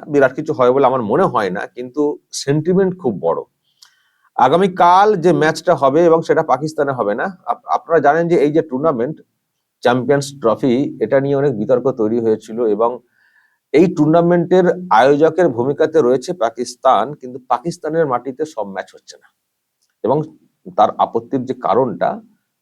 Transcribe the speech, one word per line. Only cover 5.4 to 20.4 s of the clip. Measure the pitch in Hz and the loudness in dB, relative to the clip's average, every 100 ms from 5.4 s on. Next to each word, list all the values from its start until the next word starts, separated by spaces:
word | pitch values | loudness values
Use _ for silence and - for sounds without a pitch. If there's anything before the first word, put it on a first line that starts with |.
| 156 156 - | 0 0 0
হবে | 151 135 151 | 2 2 4
এবং | 170 165 | 4 4
সেটা | 160 151 | 2 0
পাকিস্তানে | 156 127 151 156 139 | 0 -2 -2 -4 -4
হবে | 123 104 | -2 -4
না, | 117 185 180 - | -4 -6 -8 -8
আপ-, | 120 - | -8 -4
আপনারা | 104 - 165 | -4 0 2
জানেন | 143 160 170 | 4 2 2
যে | 165 | 2
এই | 147 | 2
যে | 156 | 0
টুর্নামেন্ট, | 160 127 160 123 135 156 _ _ _ _ _ _ | -2 -2 -2 -2 -4 -8 _ _ _ _ _ _
চ্যাম্পিয়ন্স | 123 127 120 143 139 139 | 0 0 0 0 -2 -4
ট্রফি, | 113 104 135 120 147 - | -2 0 0 0 -2 -6
এটা | 107 139 | -2 0
নিয়ে | 139 139 | 0 -2
অনেক | 143 104 | -2 -2
বিতর্ক | 110 123 131 | -2 0 0
তৈরি | 127 107 120 | -2 -2 0
হয়েছিল | 113 107 - 113 113 | 0 -2 -4 -4 -2
এবং | 101 117 123 _ _ _ _ _ _ _ | 0 -2 -4 _ _ _ _ _ _ _
এই | 151 180 | 2 2
টুর্নামেন্টের | - 151 170 170 175 160 185 175 180 180 | 2 2 2 2 2 2 2 2 -2 0
আয়োজকের | 110 135 147 160 160 165 | 2 4 4 2 2 0
ভূমিকাতে | 113 131 143 156 160 | 0 -4 -2 0 2
রয়েছে | 120 135 180 | 2 0 -4
পাকিস্তান, | 180 - - 123 - 131 110 123 | -4 -6 -4 -10 -2 2 2 0
কিন্তু | 147 127 131 - | -8 -16 -14 -6
পাকিস্তানের | 120 170 165 156 165 151 | -6 -6 -8 -4 -2 -2
মাটিতে | 120 135 127 156 | -4 -6 -8 -8
সব | - 101 | -8 -10
ম্যাচ | 95 - | -10 -14
হচ্ছে | - - - | -18 -20 -20
না। | _ _ _ _ _ _ _ _ | _ _ _ _ _ _ _ _
এবং | 104 147 151 - | -2 -2 -4 -12